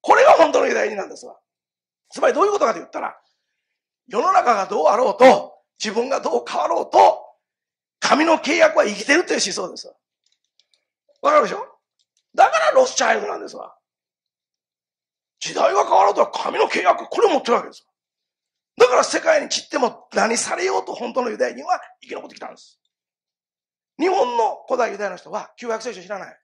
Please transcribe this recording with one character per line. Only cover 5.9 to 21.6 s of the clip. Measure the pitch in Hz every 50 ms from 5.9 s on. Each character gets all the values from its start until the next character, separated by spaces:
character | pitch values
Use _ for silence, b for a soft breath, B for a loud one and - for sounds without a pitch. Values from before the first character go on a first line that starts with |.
| 196
分 | 220 233 269
が | 277 -
ど | 208 269 - 240
う | -
変 | - - -
わ | -
ろ | - - - -
う | -
と、 | - - 98 - - - - - _ _ _ _ _ _ _ _ _ _ _ _ _ _
神 | - - - 269 311
の | 330 320
契 | 302 - 247 302
約 | 339 320 302 -
は | 320 294
生 | 208 208
き | 185 214
て | - 285
る | 320 370
と | - -
い | 262
う | -
思 | 202 180
想 | - 190 170
で | 160
す。 | - - - _ _ _ _ _ _ _ _ _ _ _ _ _ _ _ _ _ _ _ _ _ _ _ _ _ _ -
わ | 277
か | 302 302
る | 254
で | 190
し | 170
ょ？ | 403 466 - - _ _ _ _ _ _ _ _ _ _ _ _
だ | - 349 466
か | 587 640
ら | 640 622 539
ロ | 523 508
ス | 494 -
チ | - 254
ャ | - 233
イ |
ル | 214 -
ド | 415
な | 381 -
ん |
で | - -
す | -
わ。 | - - - - _ _ _ _ _ _ _ _ _ _ _ _ _ _ _ _ _ _ _ _ _ _ _ _ _ _ _ _ _ _ _ _ _
時 | - - -
代 | - - - 370
が | 403 -
変 | - -
わ | - 392
ろ | 403
う | -
と | - -
神 | - - - - - - -
の | - -
契 | - - -
約、 | 359 - - - -
こ | - -
れ | 466 415
を |
持 | 339 277
っ | -
て | -
る | 233
わ | 208 170
け | -
で | -
す。 | - _ _ _ _ _ _ _ _ _ _ _ _ _ _ _ _ _ _ _
だ | - 440 494
か | 508
ら | 466 -
世 | - - 320
界 | - - 320 302
に | 277 -
散 | - - -
っ | _
て | - 294
も | 254 226 - - _ _ -
何 | 208 196 - 233
さ | - - - -
れ | - 349
よ | 381 381 -
う | -
と | - -
本 | - 233 240 226
当 | 262 247
の | 233
ユ | 214 -
ダ | - 240
ヤ | 240
人 | 233